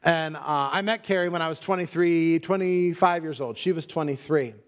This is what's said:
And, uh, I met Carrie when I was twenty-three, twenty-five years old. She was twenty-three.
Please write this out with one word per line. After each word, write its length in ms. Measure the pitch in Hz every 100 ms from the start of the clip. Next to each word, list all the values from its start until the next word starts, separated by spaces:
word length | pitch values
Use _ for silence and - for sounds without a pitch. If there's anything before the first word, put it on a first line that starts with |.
And, 320 | 160 165 156 156
uh, 340 | 147 147 139
I 100 | 165
met 220 | 202 220
Carrie 260 | 220 190 175
when 120 | 170
I 60 | 160
was 120 | 151
twenty-three, 800 | - 185 170 160 175 170 165 165
twenty-five 840 | 170 190 185 180 180 170 180 175
years 160 | 160 135
old. 180 | 127 113
She 140 | 185
was 140 | 165 151
twenty-three. 680 | 170 151 135 - 156 123 107